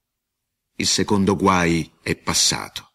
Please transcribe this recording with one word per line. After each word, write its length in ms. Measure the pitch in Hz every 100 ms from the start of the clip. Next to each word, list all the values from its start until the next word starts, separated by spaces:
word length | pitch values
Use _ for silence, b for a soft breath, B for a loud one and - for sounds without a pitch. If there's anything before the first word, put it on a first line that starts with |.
| _ _ _ _ _ _ _ -
Il 100 | -
secondo 500 | - 90 104 98 95
guai 540 | 98 92 85 82 76 _
è 140 | - -
passato, 760 | - 85 - 53 50 - -